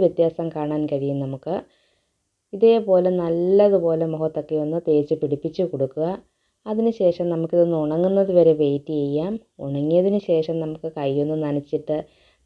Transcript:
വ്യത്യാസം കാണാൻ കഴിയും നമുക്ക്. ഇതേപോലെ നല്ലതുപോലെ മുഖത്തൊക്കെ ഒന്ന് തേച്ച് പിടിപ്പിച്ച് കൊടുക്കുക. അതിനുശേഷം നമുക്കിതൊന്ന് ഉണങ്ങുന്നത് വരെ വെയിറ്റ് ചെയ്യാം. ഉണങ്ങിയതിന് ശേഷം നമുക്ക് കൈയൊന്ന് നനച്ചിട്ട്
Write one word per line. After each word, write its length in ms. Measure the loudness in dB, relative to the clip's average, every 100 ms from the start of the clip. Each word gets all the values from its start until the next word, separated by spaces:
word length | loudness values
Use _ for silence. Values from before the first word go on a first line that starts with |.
വ്യത്യാസം 440 | 2 2 0 0 -8 -6
കാണാൻ 260 | -4 -4 -2
കഴിയും 280 | -4 -4 -4
നമുക്ക്. 300 | -6 -8 -8 -8 -8 _ _ _ _ _ _ _ _ 2
ഇതേപോലെ 540 | 4 4 4 2 2 0
നല്ലതുപോലെ 800 | 0 0 2 4 6 4 2 0 -2
മുഖത്തൊക്കെ 420 | -2 -4 -4 -4 -4
ഒന്ന് 160 | -2 -2 2
തേച്ച് 260 | 2 2 -2
പിടിപ്പിച്ച് 400 | -2 -4 -6 -4 -4
കൊടുക്കുക. 360 | -2 -4 -2 -4 -6 _ _ _ _ -8
അതിനുശേഷം 540 | -2 -2 2 0 0 -2
നമുക്കിതൊന്ന് 440 | -2 0 2 2 2
ഉണങ്ങുന്നത് 460 | 0 0 2 2 2 4
വരെ 160 | 6 4
വെയിറ്റ് 320 | 2 0 -4 -4
ചെയ്യാം. 320 | -2 -2 -4 -8 _ -14
ഉണങ്ങിയതിന് 560 | -8 -4 0 2 2 0 0
ശേഷം 280 | -2 0 -4
നമുക്ക് 240 | -6 -8 -10 -6
കൈയൊന്ന് 380 | -4 -2 -2 -2 -2
നനച്ചിട്ട് 500 | -4 -4 -6 -4 -6 -6 _ _ _